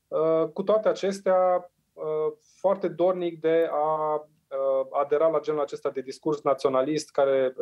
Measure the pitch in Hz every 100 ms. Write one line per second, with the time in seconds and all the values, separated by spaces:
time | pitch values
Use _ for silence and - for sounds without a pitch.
0 | - 151 160 160 160 160 196 214 202 -
1 | 196 196 190 185 185 180 180 _ _ -
2 | 156 156 156 151 _ _ 185 196 180 156
3 | 175 180 175 165 160 165 165 147 156 156
4 | 156 151 - _ - 135 135 135 131 139
5 | 139 147 165 151 151 151 139 151 143 135
6 | 127 - 160 147 147 135 143 131 139 151
7 | - - 139 135 131 -